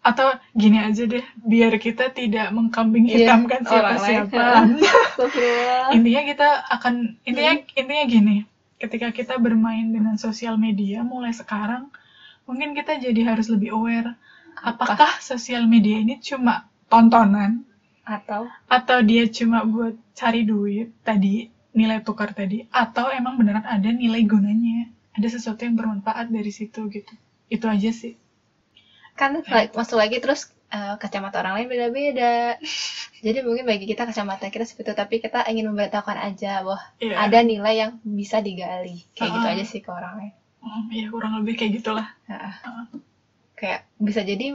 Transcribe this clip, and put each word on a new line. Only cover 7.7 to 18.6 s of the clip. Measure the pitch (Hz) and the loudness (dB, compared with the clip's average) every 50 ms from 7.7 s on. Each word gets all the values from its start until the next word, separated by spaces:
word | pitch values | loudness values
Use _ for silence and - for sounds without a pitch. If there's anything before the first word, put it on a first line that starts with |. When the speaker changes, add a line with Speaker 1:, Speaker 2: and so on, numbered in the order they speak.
| - | -6
Speaker 1:
intinya | 269 262 262 285 302 294 | -4 -4 -2 -2 -2 0
gini, | 254 233 226 208 214 208 202 214 _ _ _ _ _ _ _ | 4 4 6 6 6 4 2 0 _ _ _ _ _ _ _
ketika | - 226 - 226 240 240 | -12 -8 -6 -6 -6 -6
kita | 226 - 247 - 262 | -6 -6 -6 -6 -2
bermain | 254 233 240 226 220 220 226 226 220 226 226 | 0 0 2 4 2 2 2 0 -2 -2 -2
dengan | 226 226 214 220 214 | -2 0 0 0 -2
sosial | 214 - 226 214 - 247 233 226 | -2 -4 -6 -8 -6 -6 -4 -2
media | 214 220 226 208 196 208 196 202 226 233 | 0 0 0 0 -2 -2 -4 -4 -4 -6
mulai | 240 254 254 247 233 233 | -6 -6 -6 -6 -6 -8
sekarang, | - - - 214 208 214 208 240 254 254 285 _ - _ _ _ _ - - - _ _ | -8 -8 -10 -8 -6 -6 -6 -6 -8 -10 -14 _ -20 _ _ _ _ -20 -20 -20 _ _
mungkin | - 247 254 302 294 294 | -12 -8 -8 -8 -6 -8
kita | 294 294 - 311 294 247 | -8 -6 -6 -6 -4 -2
jadi | 254 240 220 233 | -2 0 0 2
harus | 233 226 233 220 226 | 0 0 0 0 0
lebih | 233 202 196 233 214 | 0 -2 0 -2 -2
aware. | 220 226 233 233 233 233 233 240 _ _ _ - _ _ - - | -4 -2 -2 -2 -2 -4 -6 -8 _ _ _ -20 _ _ -20 -20
Speaker 2:
Apa? | - - 240 226 - - | -8 -6 -6 -4 -4 -2
Speaker 1:
Apakah | - 208 190 302 302 - - | -2 4 4 4 4 4 -4
sosial | - - 262 247 233 - 240 240 233 | -8 -10 -10 -8 -8 -6 -4 0 2
media | 226 226 233 202 208 214 220 | 6 6 6 6 4 2 0
ini | 220 220 277 277 - | 0 -2 -2 -4 -8
cuma | - 285 262 254 240 - - - _ _ _ _ | -8 -6 -2 0 0 0 0 -4 _ _ _ _
tontonan? | _ - 226 233 226 233 233 226 202 196 208 202 202 226 240 - _ _ _ _ _ _ _ _ | _ 6 8 8 8 8 8 6 6 4 2 2 0 -2 -2 -6 _ _ _ _ _ _ _ _
Speaker 2:
Atau? | - 220 202 - - 220 208 226 240 - - | -10 -10 -10 -8 -8 -8 -8 -8 -10 -14 -20